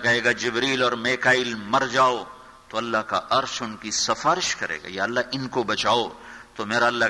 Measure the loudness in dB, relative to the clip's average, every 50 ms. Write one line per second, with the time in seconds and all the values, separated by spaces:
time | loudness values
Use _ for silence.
0 | 4 2 2 4 4 2 0 0 0 -2 0 0 0 0 2 2 2 0 0 0
1 | 0 0 0 2 4 4 4 4 2 -2 -4 -6 -4 0 0 0 0 2 2 4
2 | 4 4 4 2 -2 -8 -12 -18 -20 -20 -20 -20 -14 -8 -6 -4 -2 0 0 -2
3 | 0 0 -2 -2 0 2 2 0 0 0 -4 -6 -8 -8 -8 -10 -8 -6 -4 -2
4 | 0 0 -2 0 2 2 2 2 0 -4 -4 -4 -4 -6 -6 -6 -8 -8 -4 -2
5 | -2 0 0 -2 -2 -2 -4 -8 -6 -4 -2 -2 0 0 0 0 2 2 4 2
6 | 2 -2 -6 -12 -18 -18 -18 -18 -20 -12 -10 -8 -4 -2 2 2 2 2 2 2
7 | 2